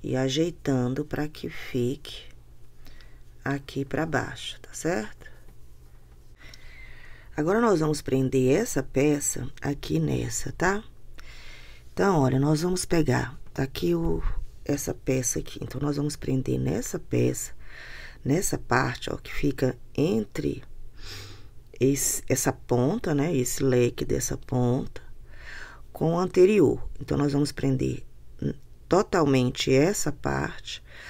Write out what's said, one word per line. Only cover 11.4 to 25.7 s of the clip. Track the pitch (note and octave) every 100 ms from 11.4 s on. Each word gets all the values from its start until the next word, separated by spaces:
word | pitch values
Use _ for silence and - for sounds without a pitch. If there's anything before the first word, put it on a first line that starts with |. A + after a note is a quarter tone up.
| - - - - -
Então, | - F#3+ E3+
olha, | C3 C3+
nós | C#3+ D3+
vamos | F3 F3+ -
pegar | E3+ B2 B2 A#2+ - - -
aqui | C3+ - E3+ E3+
o, | E3 E3 - - - -
essa | - C#3+ -
peça | - - C3 B2 -
aqui. | - -
Então, | - B2+
nós | C#3+ D3
vamos | D3 D3
prender | - C3 C3 C3
nessa | C3 E3+ - -
peça, | - A#2+ A#2+ B2+ - - - - - - - -
nessa | C3 D#3+ G3+ -
parte, | - A#2+ C3 B2 -
ó, | -
que | -
fica | - D3 C#3 C3 - - -
entre | D#3 A3 G#3 - D3 - - - - - - - - - - - - -
esse, | C3 C#3 - - -
essa | C3+ C#3+
ponta, | - - B2 B2+ A3+ F3+ C#3+
né? | D3+
Esse | C#3+ B2 -
leque | C3+ B2+ A#2+ -
dessa | - - - C#3
ponta | - B2+ B2 B2+ - - - - - - - - -